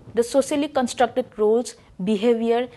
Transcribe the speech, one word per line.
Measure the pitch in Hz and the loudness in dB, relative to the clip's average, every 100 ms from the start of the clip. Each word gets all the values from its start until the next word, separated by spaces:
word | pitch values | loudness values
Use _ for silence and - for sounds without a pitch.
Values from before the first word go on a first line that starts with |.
| - | -8
the | 220 | -4
socially | 233 277 269 302 294 | 0 0 0 0 -2
constructed | 277 247 - 233 - 247 - | -2 -2 0 -2 0 -6 0
roles, | 214 226 240 - - - | 2 2 -2 -10 -18 -8
behavior, | 185 208 233 233 226 233 247 | -2 0 2 0 0 0 -2